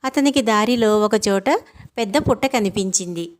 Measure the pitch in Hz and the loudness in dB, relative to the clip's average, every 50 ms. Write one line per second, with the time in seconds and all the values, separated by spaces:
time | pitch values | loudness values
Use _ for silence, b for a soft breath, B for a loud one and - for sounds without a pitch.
0 | - 262 - 294 269 285 269 285 247 220 220 208 214 220 247 240 226 214 214 214 | -6 -4 -2 0 0 2 2 2 2 2 2 2 2 2 2 2 2 2 2 2
1 | 208 208 214 214 214 208 196 196 190 262 302 440 - B B B B B B - | 2 2 0 0 0 0 -2 0 0 0 0 0 -2 B B B B B B -6
2 | 226 202 190 285 302 - 254 214 - 269 269 247 208 196 180 208 196 190 180 - | -6 -2 -2 -2 0 0 -2 0 -2 -2 -2 0 -2 0 -2 -2 -4 -2 -4 -6
3 | 185 175 175 170 170 165 - _ | -6 -6 -8 -8 -10 -10 -12 _